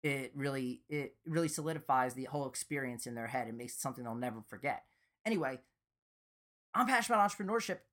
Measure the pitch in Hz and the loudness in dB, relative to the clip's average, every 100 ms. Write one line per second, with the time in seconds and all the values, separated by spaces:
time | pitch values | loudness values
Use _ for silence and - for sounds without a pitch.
0 | 151 139 127 143 139 135 127 123 _ 147 | 0 -2 -4 -2 -2 0 -2 -4 _ -4
1 | 139 - 170 160 165 160 151 156 - 131 | -4 -8 -2 0 0 0 -2 -4 2 2
2 | 127 123 131 147 139 - - 147 131 120 | 2 0 -4 -2 -4 -6 -4 -2 -2 -4
3 | 127 117 113 127 113 117 120 - 139 127 | -6 -6 -4 -2 -4 -6 -8 -6 -6 -4
4 | 120 117 123 113 107 98 143 113 _ _ | -6 -2 -4 -4 -10 -6 -4 -4 _ _
5 | _ _ 220 208 139 131 _ _ _ _ | _ _ -2 0 0 -4 _ _ _ _
6 | _ _ _ _ _ _ _ 214 240 254 | _ _ _ _ _ _ _ 2 6 6
7 | 226 226 202 - 196 226 220 185 _ | 6 6 6 4 0 0 0 -4 _